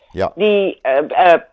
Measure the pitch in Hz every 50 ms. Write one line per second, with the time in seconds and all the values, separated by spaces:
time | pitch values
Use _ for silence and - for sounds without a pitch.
0 | _ _ - 87 95 - - - 202 214 208 202 196 185 - - - 131 131 135
1 | 156 147 - - 180 180 170 156 - _